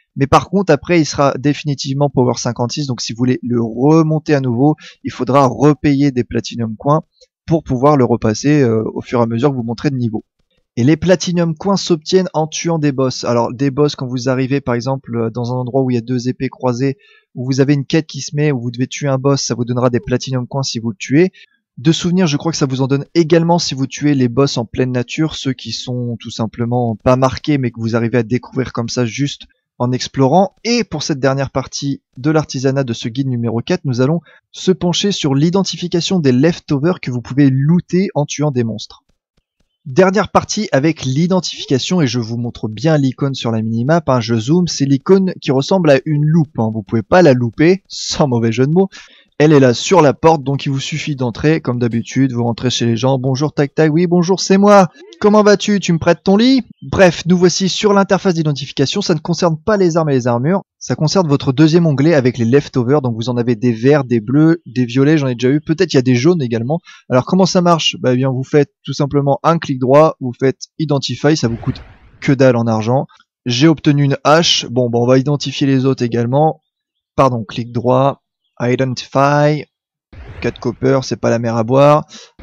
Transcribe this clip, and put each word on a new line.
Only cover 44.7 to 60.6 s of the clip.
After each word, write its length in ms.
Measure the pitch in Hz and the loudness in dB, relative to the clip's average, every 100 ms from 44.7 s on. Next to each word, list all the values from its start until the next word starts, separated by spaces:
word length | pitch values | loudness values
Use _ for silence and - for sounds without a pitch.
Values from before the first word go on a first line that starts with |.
| - 139 | -2 0
l'icône 480 | 135 - 196 190 - | 0 4 2 2 -4
qui 80 | - | -2
ressemble 400 | 165 - 190 160 | -2 0 2 4
à 100 | 135 156 | 2 2
une 180 | 147 | 0
loupe, 340 | 151 170 147 - | 2 2 0 -2
hein, 120 | 110 | -4
vous 100 | 110 | -4
pouvez 200 | 101 113 | -4 -4
pas 180 | - 180 | 2 4
la 140 | 165 | 6
louper, 480 | 127 120 - 156 190 _ | 4 0 0 2 2 _
sans 420 | - - - 151 | -12 -8 -2 0
mauvais 240 | 120 113 | 0 0
jeu 140 | 110 135 | 0 0
de 60 | |
mots. 160 | 170 196 - - _ _ - | 2 0 -4 -20 _ _ 0
Elle 140 | 151 | 4
est 80 | 147 | 6
là 140 | 131 | 6
sur 260 | 120 - 180 | 2 2 4
la 140 | 147 | 4
porte, 280 | 117 160 165 | 4 2 2
donc 220 | 131 139 | 0 -6
il 60 | 156 | -4
vous 100 | 135 | -6
suffit 340 | - 151 160 | -6 -8 -6
d'entrer, 460 | 135 123 - 151 160 | -6 -6 -2 0 0
comme 180 | - 123 | -2 -2
d'habitude, 540 | 120 117 104 131 135 | -2 -2 -4 0 0
vous 120 | 120 | 0
rentrez 260 | 120 113 123 | -4 -2 -4
chez 160 | - 117 | -2 0
les 100 | 113 | 0
gens, « 220 | 131 135 | 0 0
Bonjour 320 | 135 127 147 | -2 -2 -2
tac 220 | - 143 | -2 -2
tac, 180 | - 156 | 2 2
oui 140 | 151 180 | 2 2
bonjour 340 | 175 170 185 | 2 2 0
c'est 160 | - 196 | 2 4
moi, 320 | 202 202 180 - - - | 6 6 6 0 -20 -2
comment 220 | 208 214 | 2 4
vas-tu, 360 | 208 202 - 202 | 4 4 2 -2
tu 140 | - | 0
me 60 | 165 | 0
prêtes 240 | 175 170 | 0 0
ton 140 | - 202 | 2 2
lit ? » 240 | 247 269 - - 135 | 4 2 0 -10 -4
Bref, 320 | 160 185 - 165 | 4 4 4 0
nous 100 | 180 | 2
voici 320 | 180 - 190 | 4 2 -2
sur 240 | - 208 | 0 2
l'interface 400 | 202 196 185 196 | 2 2 0 0
d'identification, 720 | 165 156 135 135 - 135 202 | 0 -2 -4 -6 -2 -2 -2
ça 100 | 196 | -2
ne 60 | 156 | -2
concerne 420 | - 170 175 156 | -2 -2 0 -2
pas 160 | - 208 | 0 0
les 220 | 180 165 | 2 2
armes 100 | 151 | 0
et 60 | |
les 120 | 135 120 | 0 0
armures, 360 | 120 139 190 | 0 0 -2